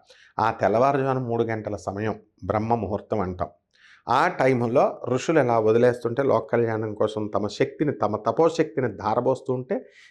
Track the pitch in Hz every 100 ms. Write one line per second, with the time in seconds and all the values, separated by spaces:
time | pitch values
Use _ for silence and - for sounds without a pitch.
0 | _ _ _ - 110 - 101 107 135 139
1 | 135 131 120 117 117 113 107 101 - 101
2 | 110 98 - _ 92 107 110 117 95 101
3 | - 110 92 90 78 - _ _ _ _
4 | - 127 175 - 135 127 120 127 190 -
5 | - 127 - 160 123 117 110 117 123 120
6 | 117 120 139 110 110 120 117 110 110 104
7 | 107 107 104 104 104 - - - 147 -
8 | 107 107 117 117 165 160 156 - 120 95
9 | 101 117 127 127 - 127 127 247 - _
10 | -